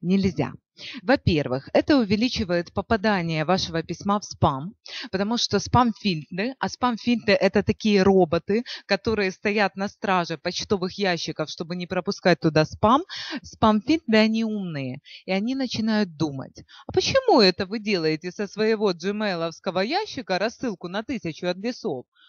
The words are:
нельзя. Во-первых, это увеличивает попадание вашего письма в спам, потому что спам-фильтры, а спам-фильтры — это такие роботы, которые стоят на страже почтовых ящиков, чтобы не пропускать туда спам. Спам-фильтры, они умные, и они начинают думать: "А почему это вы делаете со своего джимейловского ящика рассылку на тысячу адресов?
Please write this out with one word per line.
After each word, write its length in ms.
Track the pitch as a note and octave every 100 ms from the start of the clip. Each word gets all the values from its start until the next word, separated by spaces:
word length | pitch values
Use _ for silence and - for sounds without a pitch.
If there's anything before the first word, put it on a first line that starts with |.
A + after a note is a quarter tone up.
нельзя. 540 | E3+ G3 F#3+ D3+ - - _ - - C#4
Во-первых, 680 | F3+ C#4+ - D#3+ C3 B2+ -
это 240 | - D4+ D4
увеличивает 720 | G#3+ G#3 B3 - F#3+ F3 F3
попадание 720 | - G3 A3+ G#3+ G3 E3 D#3+ D#3
вашего 360 | F#3 - E3
письма 380 | D#3+ E3+ G3+ G#3
в 40 | -
спам, 480 | - E3+ C3+ D#3+ - - - C4+
потому 280 | F#3 G3+ A#3
что 200 | - G3+
спам-фильтры, 960 | - A#3+ B3 G#3 G#3 D#3+ C#3 F3+ A3 C4+
а 100 | F#3+
спам-фильтры — 640 | - B3 A3+ - A#3+ - G3
это 220 | G3 G#3
такие 400 | F#3+ G#3+ A3 G3+
роботы, 600 | F#3 F#3+ E3+ E3+ - G3+ B3 -
которые 460 | - G3 - A3 F#3+
стоят 460 | - G#3+ G#3 G3 -
на 120 | G3+
страже 480 | - G#3 F#3 E3 D#3+
почтовых 640 | F3+ F#3 - G3+ F3+ -
ящиков, 500 | G3 E3+ - D#3 D3+
чтобы 280 | - E3+ F3+
не 100 | F3
пропускать 540 | F#3 F3 - F#3+ E3+
туда 260 | D#3+ D3+ D#3
спам. 380 | - G#3+ C4 F#4 - - D4
Спам-фильтры, 760 | - - A3 G#3+ - E4 - A3
они 260 | A3 A3
умные, 560 | A3+ G#3+ F#3 D3+ C3 B2+ - -
и 80 | -
они 220 | F#3+ A3
начинают 600 | C4+ B3+ - A3 G#3+ G3+ D3+
думать: 440 | D#3 C3+ - - - - -
"А 60 |
почему 480 | - - C5+ C5 E4
это 240 | G3 F#3
вы 140 | F#3+ A3
делаете 520 | G#3 G3 D#3 D#3 F3+
со 160 | - G3+
своего 440 | - G#3+ A3 G#3
джимейловского 920 | F3 F3+ G#3 G#3+ F3 E3 E3 - F3
ящика 580 | F#3+ F4 A4 - A3+ F#3
рассылку 500 | G#3 - C4 F#3+ C#3+
на 140 | F#3+
тысячу 440 | A#3 C4 E3+ D3 F3+
адресов? 580 | F3+ A3 B3 A3 C3 - _